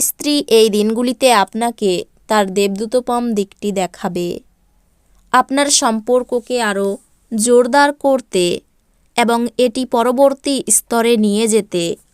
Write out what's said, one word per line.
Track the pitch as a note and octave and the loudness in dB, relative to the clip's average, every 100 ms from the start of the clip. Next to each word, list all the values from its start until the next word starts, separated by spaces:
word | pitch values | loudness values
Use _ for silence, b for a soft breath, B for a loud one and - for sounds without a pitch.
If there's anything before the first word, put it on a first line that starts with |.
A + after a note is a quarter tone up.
স্ত্রী | C4 - D4 D4 C#4+ | -4 -4 -2 -2 2
এই | A3+ A3 | 4 4
দিনগুলিতে | G#3 G#3 A3+ B3 B3 C4 | 2 0 0 -2 0 2
আপনাকে | A3 F#3+ A3 A#3 A#3 G3+ F3 - _ - | 2 2 -2 -6 -2 -2 -2 -6 _ -2
তার | G#3+ G3 | 0 0
দেবদূতপম | F#3+ G3+ G3 A3+ B3+ B3 A#3+ A#3+ | 0 -2 -2 -2 -4 -2 -4 -2
দিকটি | G#3 G3 - G#3 | -4 -4 -6 -6
দেখাবে। | F#3+ F3+ - F#3+ F3 F3 - _ _ _ _ _ _ _ _ - | -4 -6 -6 -8 -6 -6 -8 _ _ _ _ _ _ _ _ -2
আপনার | B3+ B3 C4+ C#4+ | 0 0 0 0
সম্পর্ককে | C#4+ B3+ A3 G#3+ B3 B3 B3 A#3 B3 | 0 0 -2 0 -2 0 -6 -4 -4
আরও | A3 G3 G3 G3+ _ _ - | -2 -2 -2 -4 _ _ -10
জোরদার | A3+ A3+ A#3+ B3 C#4 C#4+ C#4+ | -4 4 4 4 4 2 2
করতে | C#4 C4+ - F#3+ F3 - _ _ _ _ _ - | 0 0 0 -2 -2 -2 _ _ _ _ _ -2
এবং | A#3 A#3 A#3+ - | 0 0 -2 0
এটি | B3 C4 B3 | -2 0 -2
পরবর্তী | A#3+ A#3+ B3 C#4 C#4 D4 C4+ - | 0 0 4 2 2 -4 -4 -2
স্তরে | G#3 - A#3 A#3 A#3 | -2 0 0 2 2
নিয়ে | G#3+ G3+ A3+ | 2 0 0
যেতে | A3 G3+ F3+ E3+ - _ | 0 0 -4 -4 -8 _